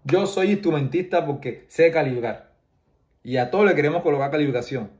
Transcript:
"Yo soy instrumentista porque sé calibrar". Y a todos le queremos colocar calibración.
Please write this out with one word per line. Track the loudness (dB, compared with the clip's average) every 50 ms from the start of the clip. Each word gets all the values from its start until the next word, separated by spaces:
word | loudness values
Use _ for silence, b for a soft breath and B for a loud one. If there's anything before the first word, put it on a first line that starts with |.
| -2
"Yo | 0 0 2 2
soy | 0 -2 0 0 0
instrumentista | 0 0 0 0 0 0 -2 -2 -2 -4 -4 0 -2 -2 0
porque | -2 -8 -8 -8 -10 -10 -12 -16
sé | _ 0 4 4 4
calibrar". | 4 2 0 0 -2 -4 -4 -6 -6 -8 -14 _ _ _ _ _ _ _ _ _ _ _ _ _ _ _ -10
Y | -4 -2
a | 0 0 0
todos | 2 4 4
le | 4 4
queremos | 4 2 0 0 0
colocar | 0 0 0 0 0 -2
calibración. | 0 0 0 0 0 -2 -4 -4 -8 -8 -8 -10 -16